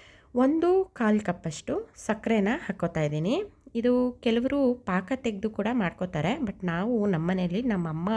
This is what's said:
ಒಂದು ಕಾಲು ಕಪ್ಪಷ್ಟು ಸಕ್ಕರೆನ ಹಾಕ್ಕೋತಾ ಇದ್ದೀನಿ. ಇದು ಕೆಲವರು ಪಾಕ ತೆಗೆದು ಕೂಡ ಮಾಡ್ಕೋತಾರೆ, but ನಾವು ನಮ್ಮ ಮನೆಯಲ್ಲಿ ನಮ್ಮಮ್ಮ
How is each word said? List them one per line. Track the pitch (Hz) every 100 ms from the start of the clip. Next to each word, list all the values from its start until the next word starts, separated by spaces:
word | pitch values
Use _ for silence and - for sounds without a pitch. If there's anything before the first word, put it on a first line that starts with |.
| - - -
ಒಂದು | 240 262 320 349 370
ಕಾಲು | 381 - 220 214
ಕಪ್ಪಷ್ಟು | 208 185 165 151 - 320 453 -
ಸಕ್ಕರೆನ | - 214 - 220 196 285 -
ಹಾಕ್ಕೋತಾ | - 170 175
ಇದ್ದೀನಿ. | 151 151 165 302 415 - -
ಇದು | 233 233 247 247
ಕೆಲವರು | 247 240 226 254 285 262
ಪಾಕ | 240 - 185 185 262
ತೆಗೆದು | 233 202 220
ಕೂಡ | 214 208
ಮಾಡ್ಕೋತಾರೆ, | 247 180 - 180 160 156 294
but | 226 - 180
ನಾವು | 165 208 240 202
ನಮ್ಮ | 170 170
ಮನೆಯಲ್ಲಿ | 185 180 180
ನಮ್ಮಮ್ಮ | 254 202 165 156 180